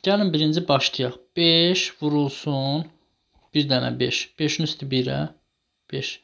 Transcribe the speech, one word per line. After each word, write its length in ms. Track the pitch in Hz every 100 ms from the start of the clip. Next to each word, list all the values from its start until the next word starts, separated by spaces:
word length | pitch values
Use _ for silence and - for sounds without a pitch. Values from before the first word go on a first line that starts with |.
gəlin 260 | 190 202 196
birinci 300 | 156 156 156 170
başlayaq. 500 | 135 - - 123 - _ -
Beş 520 | 165 165 175 185 - -
vurulsun, 880 | 151 147 139 - 151 135 135 147 160 _ _ _ _ _ _
bir 120 | 151 143
dənə 220 | 127 123 123
beş. 240 | 127 - - _
Beşin 260 | 151 -
üstü 220 | 156 - 139
birə, 340 | 131 127 135 156 - _ _ _ _ _
beş. 300 | 135 - -